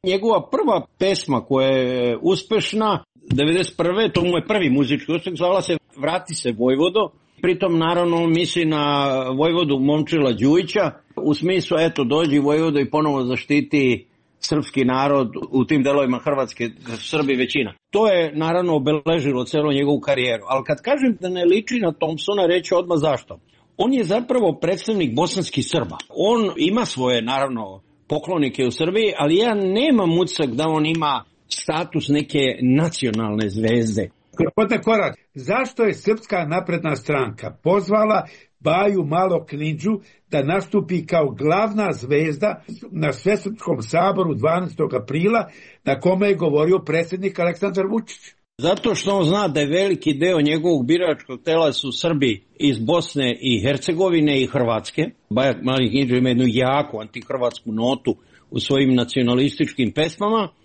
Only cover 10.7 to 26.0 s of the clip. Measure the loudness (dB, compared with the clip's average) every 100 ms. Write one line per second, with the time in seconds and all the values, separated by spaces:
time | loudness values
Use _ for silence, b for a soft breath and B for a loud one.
10.7 | 0 0 -4 _ -4 -2 0 0 0 0
11.7 | 0 0 0 0 2 2 2 4 2 2
12.7 | 0 0 0 0 0 -2 -4 0 0 2
13.7 | 2 2 0 -4 _ _ _ -4 -2 -2
14.7 | 0 0 2 2 2 0 -4 -2 0 2
15.7 | 2 4 2 2 0 -2 -2 -2 -4 -8
16.7 | -8 -14 -12 -4 -2 0 0 0 0 -4
17.7 | -6 _ 2 4 4 2 0 0 0 2
18.7 | 0 2 0 0 0 0 -2 0 0 0
19.7 | 2 2 0 0 0 0 -2 -2 -4 -2
20.7 | -4 -2 0 2 0 -4 0 2 2 0
21.7 | -2 -2 -2 -4 -4 -4 0 2 2 2
22.7 | -2 0 0 0 -2 -6 -20 _ b b
23.7 | -4 0 0 0 -2 0 0 0 0 -2
24.7 | -2 -2 -2 0 0 -2 -2 -4 -4 -2
25.7 | -2 -4 -8